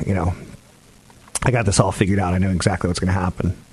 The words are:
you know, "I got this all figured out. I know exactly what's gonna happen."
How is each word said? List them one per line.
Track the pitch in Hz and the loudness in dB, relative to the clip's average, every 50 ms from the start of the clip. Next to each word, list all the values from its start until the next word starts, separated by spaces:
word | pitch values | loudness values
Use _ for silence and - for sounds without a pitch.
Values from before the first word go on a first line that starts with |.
| - | -4
you | - 101 | -2 -2
know, | 90 85 90 85 - - - - - - - - - - - - - - - - - - - - - | 0 0 -2 -4 -6 -12 -18 -20 -20 -20 -20 -20 -20 -20 -20 -20 -20 -20 -20 -20 -20 -20 -12 -8 -2
"I | - 131 | 0 0
got | 120 123 110 | 0 2 0
this | 101 95 - | 0 4 4
all | 107 90 | 2 2
figured | - - 107 90 101 98 | 4 0 2 2 2 2
out. | 95 90 | 2 0
I | 90 92 | 2 2
know | 95 95 | 2 2
exactly | 92 82 - 104 95 85 - 90 | 0 0 0 0 -2 0 -2 -2
what's | 87 - | -2 0
gonna | 95 92 | 0 0
happen." | 92 92 92 90 - - - 87 87 - - _ | 0 0 0 -2 -2 -2 -2 -2 -4 -4 -12 _